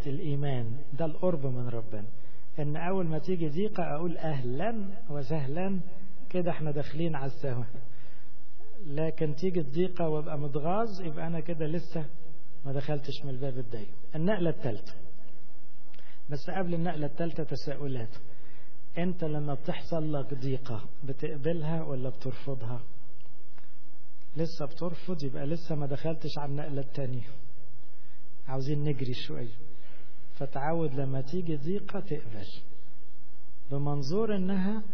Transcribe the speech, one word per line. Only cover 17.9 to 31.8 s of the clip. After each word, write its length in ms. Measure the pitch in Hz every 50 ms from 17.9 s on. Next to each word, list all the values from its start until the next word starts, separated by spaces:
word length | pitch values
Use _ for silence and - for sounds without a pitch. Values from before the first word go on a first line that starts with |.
| 131 120 113 - - - - - - - - - - - - - - - - - -
أنت 260 | 170 175 185 170 - 165
لما 300 | 156 151 147 147 147 139
بتحصل 600 | 123 - 180 - - - - 170 160 156 156 151
لك 200 | 139 131 - 143
ضيقة، 520 | 127 127 135 135 127 - 131 117 113 - - - - 147
بتقبلها 800 | 135 135 - 151 160 160 143 131 160 175 165 151 156 165 160 160
ولا 260 | 147 139 127 127 131
بترفضها؟ 720 | - - - 131 123 - - 139 135 123 113 117 123 123 - - - - - - - - - - - - - - - - - - - - - - - - - - - - - - -
لسه 280 | 147 165 156 - - 147
بترفض، 580 | 131 - - 165 180 165 - - 180 185 147 139
يبقى 220 | 135 135 151 143
لسه 300 | 143 170 165 - - 160
ما 100 | 147 143
دخلتش 520 | 135 143 - - 160 160 160 - 147 -
على 140 | 147 147 143
النقلة 300 | 143 143 151 156 139 139
التانية. 420 | 131 - - 143 135 127 127 123 123 - - - - - - - - - - - - - - - - - - - - - - - -
عاوزين 360 | 135 131 135 135 143 151 143 147
نجري 300 | 151 143 123 135 123 123
شوية. 400 | - - - 156 139 120 117 - - - - - - - - - - - - - - - - -
فتعود 580 | - 143 135 - 139 139 156 165 170 160 147 131
لما 280 | 139 139 135 135 135
تيجي 340 | 131 135 165 185 175 165 156
ضيقة 440 | 139 139 165 196 202